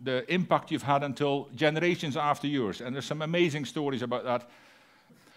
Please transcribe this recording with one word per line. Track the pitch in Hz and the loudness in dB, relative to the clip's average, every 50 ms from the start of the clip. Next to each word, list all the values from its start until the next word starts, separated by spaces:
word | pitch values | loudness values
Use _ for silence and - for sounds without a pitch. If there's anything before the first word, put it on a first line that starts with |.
| 123 | -4
the | 135 127 127 - - 165 | -2 -2 -2 0 0 0
impact | 185 165 - 170 143 - - | 0 2 2 2 2 2 0
you've | 160 127 117 | -4 -2 2
had | 139 143 143 147 | 2 2 2 2
until | 143 131 - 147 139 139 143 - - 123 | 0 -2 0 0 2 2 0 -2 -6 -2
generations | 117 156 151 156 160 170 175 180 - 175 151 120 | 2 2 4 4 4 2 2 0 0 -2 -4 -2
after | 156 147 147 143 - - | 0 2 2 0 0 0
yours. | 143 147 135 117 98 90 - | -2 0 0 0 0 -2 -4
And | 117 123 127 | -6 -8 -6
there's | 139 131 | -6 -6
some | - 151 151 | -6 -6 -4
amazing | 156 156 170 175 175 160 135 151 135 | -4 0 2 4 4 2 2 -2 -6
stories | - - 160 147 143 135 110 | -6 -4 -2 -2 -2 -2 -2
about | 123 120 127 120 104 | -2 -2 -2 -2 0
that. | 127 120 120 - - - - - - - - - _ _ _ _ _ - _ - - - | 0 0 0 -2 -6 -20 -20 -20 -20 -20 -20 -20 _ _ _ _ _ -20 _ -20 -20 -20